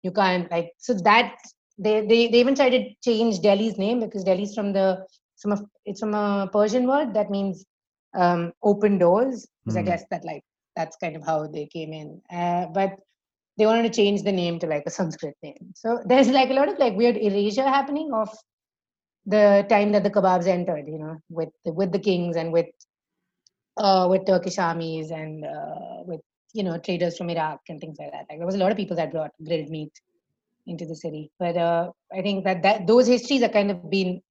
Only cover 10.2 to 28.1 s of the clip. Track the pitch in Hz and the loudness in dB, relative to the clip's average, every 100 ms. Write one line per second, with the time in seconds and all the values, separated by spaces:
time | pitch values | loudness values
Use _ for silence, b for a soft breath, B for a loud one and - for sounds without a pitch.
10.2 | - 147 _ _ _ - 160 - 170 156 | -10 -14 _ _ _ -10 -10 -8 -10 -8
11.2 | 156 156 151 151 147 170 156 156 151 165 | -4 -4 -4 -10 -10 -10 -10 -12 -14 -18
12.2 | _ 175 175 175 170 180 196 190 _ _ | _ -4 -2 -2 -2 -2 -2 -4 _ _
13.2 | _ _ _ - 214 226 233 226 202 202 | _ _ _ 2 4 4 2 2 2 2
14.2 | 202 190 175 170 165 151 160 - 170 151 | 0 -2 -2 -4 -4 -4 -4 -4 -4 -4
15.2 | 151 143 151 - - - 226 240 196 254 | -10 -12 -20 -18 -20 -8 -4 -4 2 4
16.2 | 240 269 254 269 294 403 254 190 240 214 | 6 4 2 2 0 2 0 4 2 2
17.2 | 214 196 202 214 269 277 277 294 320 220 | 0 0 0 0 2 2 0 -4 -4 -4
18.2 | 214 - _ _ _ _ _ _ _ _ | -4 -8 _ _ _ _ _ _ _ _
19.2 | - 214 208 202 202 208 208 208 202 202 | 0 6 6 6 6 4 4 2 2 2
20.2 | 185 185 175 180 180 156 147 156 156 160 | 4 2 2 0 -2 -6 -8 -12 -12 -14
21.2 | _ 165 160 _ 170 160 196 190 202 180 | _ -8 -8 _ -8 -4 -2 0 0 0
22.2 | 175 170 165 165 165 _ _ _ _ _ | 0 -4 0 0 0 _ _ _ _ _
23.2 | _ _ _ _ _ - 202 190 180 190 | _ _ _ _ _ -2 2 4 4 2
24.2 | 190 185 185 185 170 165 165 160 156 160 | 2 0 0 -4 -2 -2 -6 -6 -8 -8
25.2 | 156 156 151 151 151 156 - - 180 - | -10 -10 -12 -10 -12 -12 -14 -14 -12 -14
26.2 | _ _ _ 220 190 165 180 175 175 170 | _ _ _ -6 -6 -6 -6 -2 -4 -4
27.2 | 175 165 156 143 - 156 160 151 147 | -6 -4 -4 -8 -14 -16 -14 -14 -14